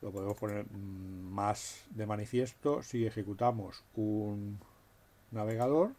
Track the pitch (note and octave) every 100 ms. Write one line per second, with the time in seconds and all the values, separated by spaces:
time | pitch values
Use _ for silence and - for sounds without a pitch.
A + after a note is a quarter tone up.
0 | G2+ G2 G2 G#2 G#2+ G#2 G#2 G2+ G2 F#2+
1 | F#2+ F#2+ F#2 G2 G2+ G#2+ - - - A2
2 | G#2+ G#2+ G#2 B2 B2+ - D3 C#3+ - B2
3 | A2+ G#2+ G2+ G2 A#2+ A#2 F#2 - - -
4 | G#2+ G#2+ G#2 G2+ G2+ G2+ - - - -
5 | - - - A2 G#2+ A2+ B2+ D3+ G3